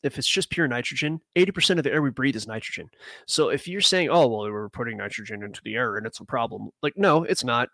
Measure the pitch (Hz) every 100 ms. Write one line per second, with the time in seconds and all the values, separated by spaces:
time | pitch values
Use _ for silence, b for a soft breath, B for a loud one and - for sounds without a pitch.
0 | 143 143 - 190 - - 151 120 120 135
1 | 151 160 _ 175 185 185 - 175 135 147
2 | 143 117 135 110 110 110 - - - B
3 | B B B - 151 139 - 190 196 185
4 | 156 165 135 110 104 104 104 - 117 107
5 | 101 - 104 104 104 101 113 110 120 104
6 | 110 - - 131 113 101 104 _ 147 185
7 | 196 156 170 123 123 120 123